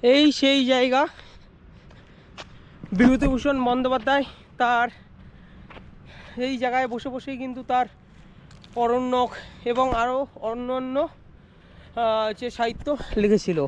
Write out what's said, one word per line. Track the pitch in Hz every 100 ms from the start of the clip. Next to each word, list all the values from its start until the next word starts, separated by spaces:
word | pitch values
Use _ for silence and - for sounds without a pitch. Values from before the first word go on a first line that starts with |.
এই | 240 277 302
সেই | - 269 277 254
জায়গা, | 254 254 254 311 - - - - - - - - - - - - - - - - - -
বিভূতিভূষণ | 185 247 262 277 262 285 269
বন্দ্যোপাধ্যায় | 247 247 254 254 269 277 269 - - -
তার | 240 240 240 - - - - - - - - - - - - - - -
এই | 254 262
জায়গায় | 247 254 254
বসে | 233 277
বসেই | 254 247 262
কিন্তু | 262 254
তার | 247 254 247 - - - - - - - - -
অরণ্যক | 233 247 254 247 247 - - -
এবং | 240 240 262 240
আরও | 240 254 277
অন্যান্য, | - 214 233 247 254 254 262
আহ, | 320 - - - - - - - - - 226 220 220 214
যে | 247
সাহিত্য | - 233 - - 294 - -
লিখেছিল। | 208 208 - 165